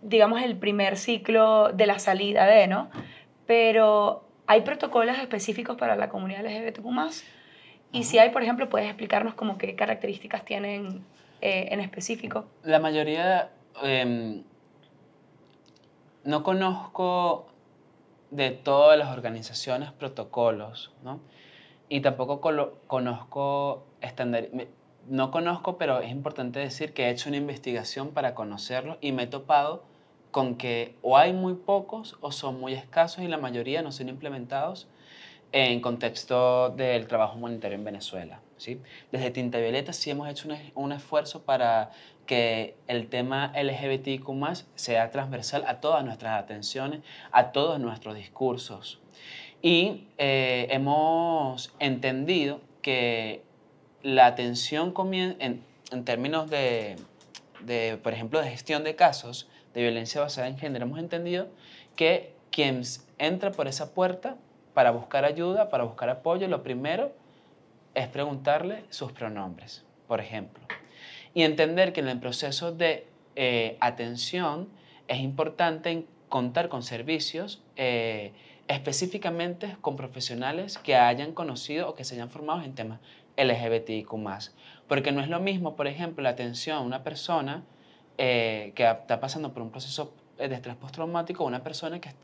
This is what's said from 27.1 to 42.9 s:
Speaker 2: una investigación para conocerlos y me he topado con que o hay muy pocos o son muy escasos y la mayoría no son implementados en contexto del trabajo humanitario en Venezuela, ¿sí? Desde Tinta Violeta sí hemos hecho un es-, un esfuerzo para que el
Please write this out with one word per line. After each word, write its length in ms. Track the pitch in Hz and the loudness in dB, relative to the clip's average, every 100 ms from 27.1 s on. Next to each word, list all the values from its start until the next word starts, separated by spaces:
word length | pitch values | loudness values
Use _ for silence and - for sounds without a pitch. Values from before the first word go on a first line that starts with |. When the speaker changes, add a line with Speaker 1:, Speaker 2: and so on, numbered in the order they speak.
| 123 147 | -2 -4
Speaker 2:
una 80 | 143 | -4
investigación 760 | 143 - 127 117 110 135 143 | -4 -6 -6 -6 -6 -8 -6
para 220 | 147 131 | -2 -2
conocerlos 600 | 117 104 101 - 127 139 160 | -2 -8 -8 -6 -6 -6 -6
y 100 | 143 | -4
me 120 | 131 | -2
he 20 | 123 | -4
topado 580 | 143 139 143 147 165 - _ _ _ _ | -4 2 4 2 -4 -12 _ _ _ _
con 260 | 139 127 120 | 0 0 -2
que 400 | 127 117 117 - | -2 -2 -4 -4
o 160 | 123 135 | 6 8
hay 160 | 175 | 8
muy 200 | 185 185 | 4 -2
pocos 600 | 180 - 196 196 220 220 - | -2 0 0 0 -12 -12 -10
o 100 | 143 | -10
son 260 | - 139 127 | -6 -6 -6
muy 140 | 131 | -6
escasos 500 | 131 - 165 170 - | -8 -2 2 2 0
y 60 | 180 | -6
la 80 | 156 | -4
mayoría 460 | 127 120 120 156 | -4 -4 -2 -4
no 100 | 147 | -4
son 160 | 135 131 | -8 -10
implementados 800 | 131 147 135 120 139 160 196 - _ - - - - - | -10 -10 -10 -6 -4 -4 -8 -16 _ -20 -20 -20 -20 0
en 280 | 139 127 120 | 4 4 2
contexto 920 | 123 120 117 - - 123 127 127 127 | -2 -2 -4 -6 0 4 4 4 2
del 360 | 127 127 120 107 | 0 0 0 0
trabajo 300 | 113 107 117 | 0 0 -2
humanitario 400 | 120 113 104 101 | -8 -6 -6 -6
en 80 | |
Venezuela, 560 | 107 98 - 95 80 - - - | -8 -10 -10 -10 -12 -16 -20 -16
¿sí? 260 | 117 131 - - - | -12 -12 -14 -20 -10
Desde 180 | 127 127 | -6 -4
Tinta 280 | 131 123 120 | -4 -2 0
Violeta 340 | 113 131 139 | 0 -2 -4
sí 180 | 175 147 | -6 -6
hemos 180 | 143 147 | -6 -8
hecho 200 | 143 156 | -10 -10
un 60 | |
es-, 180 | 151 - | -10 -12
un 160 | 139 139 | -8 -6
esfuerzo 540 | 143 - 151 147 160 | -8 -2 -2 -2 -6
para 480 | - 131 120 113 107 - - - - | -2 2 4 2 0 -8 -20 -12 -2
que 480 | 123 117 113 110 - | 2 2 0 -4 -10
el 180 | - | -4